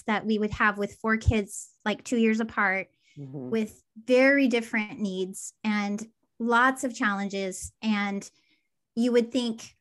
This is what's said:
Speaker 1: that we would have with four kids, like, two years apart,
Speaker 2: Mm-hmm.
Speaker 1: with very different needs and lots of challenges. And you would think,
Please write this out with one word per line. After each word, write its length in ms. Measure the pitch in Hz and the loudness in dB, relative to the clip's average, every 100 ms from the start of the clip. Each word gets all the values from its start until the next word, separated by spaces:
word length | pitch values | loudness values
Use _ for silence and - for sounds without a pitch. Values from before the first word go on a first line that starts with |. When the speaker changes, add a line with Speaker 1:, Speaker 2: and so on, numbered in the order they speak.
| - | -4
Speaker 1:
that 200 | 208 214 | -2 0
we 120 | 214 | 0
would 120 | 214 | 0
have 240 | - 220 202 | 0 0 2
with 200 | 202 - | -4 -4
four 160 | 220 220 | -2 0
kids, 540 | - 226 202 - - _ | 2 0 0 -8 -16 _
like, 180 | 214 202 | -6 -4
two 120 | - 240 | -2 2
years 220 | 226 220 | 4 2
apart, 480 | 226 - 202 190 185 _ _ - | -2 0 0 0 -4 _ _ -18
Speaker 2:
Mm-hmm. 340 | 135 139 127 | -14 -12 -4
Speaker 1:
with 300 | 226 214 - _ - 226 | -2 -4 -8 _ -10 2
very 420 | 254 269 277 269 | 6 6 6 4
different 500 | 233 226 220 208 - | 2 -2 -4 -4 -6
needs 540 | 202 185 185 190 - - | -6 -4 -6 -8 -16 -8
and 420 | 220 208 202 208 220 _ _ - | -2 0 -2 -4 -8 _ _ -6
lots 420 | 233 233 254 262 | 0 4 4 2
of 140 | 269 226 | -4 -2
challenges. 760 | 262 196 202 196 190 185 - _ | -2 0 -2 -4 -4 -6 -12 _
And 480 | 220 208 202 196 - _ _ _ _ _ _ - | -2 0 0 -4 -8 _ _ _ _ _ _ -2
you 160 | 240 | 2
would 180 | 240 233 | 4 2
think, 420 | 262 240 226 - _ | 0 -2 -4 -10 _